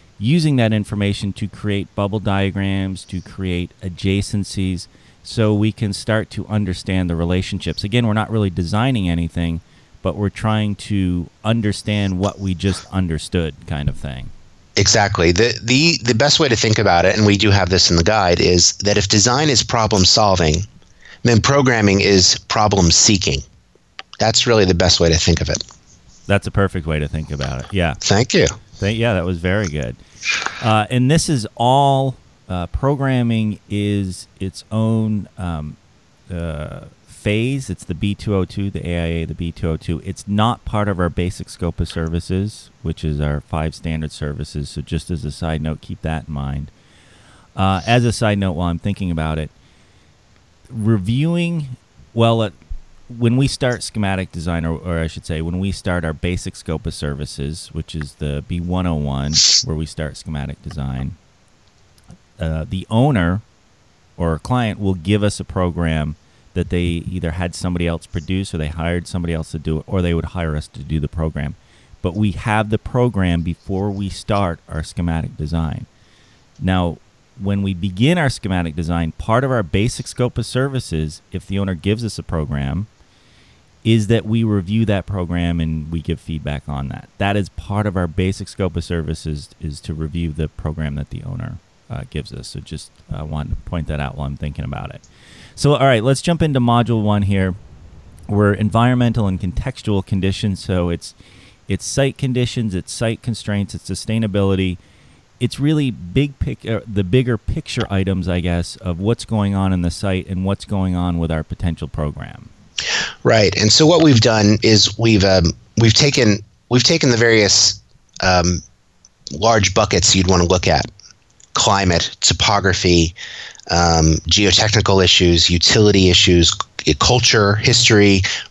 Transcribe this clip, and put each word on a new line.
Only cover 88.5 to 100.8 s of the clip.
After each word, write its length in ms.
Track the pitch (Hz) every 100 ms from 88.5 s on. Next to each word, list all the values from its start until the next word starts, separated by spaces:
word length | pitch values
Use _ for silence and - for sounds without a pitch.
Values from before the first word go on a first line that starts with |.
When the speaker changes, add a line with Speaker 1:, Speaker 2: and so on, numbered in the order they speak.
| - 92
Speaker 1:
of 80 | 85
services, 680 | - 85 78 80 80 73 - -
is 180 | 78 67
to 140 | -
review 400 | 78 78 85 82
the 160 | 76 76
program 460 | - 78 76 76
that 160 | 71 69
the 120 | 78
owner, 360 | - - - - _ _ -
uh, 140 | - -
gives 240 | 76 -
us. 160 | 71 -
So 100 | -
just, 320 | - 78 - _ -
uh, 140 | -
wanted 280 | 76 76 71
to 180 | - -
point 180 | 87 73
that 140 | 76
out 160 | 69 69
while 100 | 69
I'm 80 |
thinking 300 | 71 76 73
about 280 | - - -
it. 60 | - _ - - - -
So, 200 | - 139
all 120 | 110
right, 160 | 135 117
let's 200 | 120 135
jump 200 | - 170
into 200 | 160 131
module 420 | 120 120 117 113
one 200 | 104 104
here. 300 | 98 98 95 92 - - - - - - -
We're 260 | 101 101
environmental 720 | 101 107 117 120 123 120 113 98
and 120 | 92
contextual 640 | 95 - 135 - 104 98
conditions. 600 | - 95 95 92 107 90
So 260 | - 90